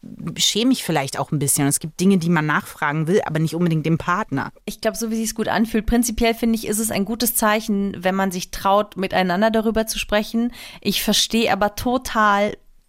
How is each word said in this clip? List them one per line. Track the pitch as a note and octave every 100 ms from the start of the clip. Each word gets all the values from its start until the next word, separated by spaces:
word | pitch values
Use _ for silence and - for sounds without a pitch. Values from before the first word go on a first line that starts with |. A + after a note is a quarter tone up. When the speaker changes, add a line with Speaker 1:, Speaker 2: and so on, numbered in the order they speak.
| - - - -
Speaker 1:
schäme | - G3+ B3
mich | B3+
vielleicht | - D#3+ C3+ -
auch | C#3
ein | D3+
bisschen | C#3 -
und | C#3
es | -
gibt | D#3 -
Dinge, | F3+ G3
die | E3
man | E3+
nachfragen | D3+ D#3+ - - D3+ D3+ D#3
will, | G3+
aber | - D#3
nicht | D#3+
unbedingt | D#3+ F3 D#3+ D#3
dem | E3
Partner. | - F3+ A3 C4+ - - -
Speaker 2:
Ich | -
glaub, | A#3
so | A3 A3+
wie | A3
sich's | A3
gut | A3 G#3+
anfühlt, | E3 A3+ A3 G#3
prinzipiell | A#3+ A#3+ A3 A3+
finde | A3+ A#3 A3+
ich, | G#3+
ist | G#3
es | A3
ein | G#3 G3
gutes | A3+ A#3+
Zeichen, | - G#3+ G#3+ A3 G3+ G3 F3+
wenn | F#3
man | F#3+ G3
sich | F3+ -
traut, | - F#3+ G3+ G#3+ -
miteinander | F#3+ F3+ F#3 F3 A3
darüber | A3 A3 A3 A3
zu | -
sprechen. | - G#3 G#3+ A3+ A#3+ - - -
Ich | - G3
verstehe | - G3+ - A3+ A#3
aber | G3 G3+ G3+
total, | B3 B3 B3+ A3+ G#3 G3+ G#3 - - -